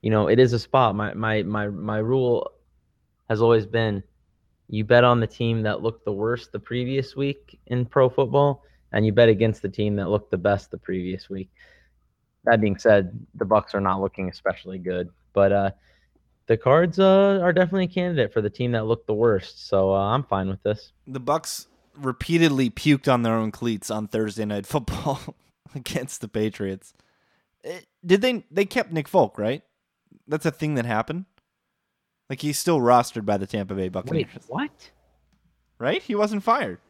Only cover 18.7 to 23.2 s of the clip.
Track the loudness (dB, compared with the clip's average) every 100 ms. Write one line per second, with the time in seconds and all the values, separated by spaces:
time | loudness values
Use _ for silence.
18.7 | -2 -2 -4 -2 0 2 2 -2 -18 -2
19.7 | 0 2 2 2 -2 -2 -4 -2 -4 -4
20.7 | -4 -8 _ -14 -10 -4 -4 -4 -14 -14
21.7 | _ _ -10 -8 -6 -2 2 4 4 0
22.7 | 0 2 2 2 0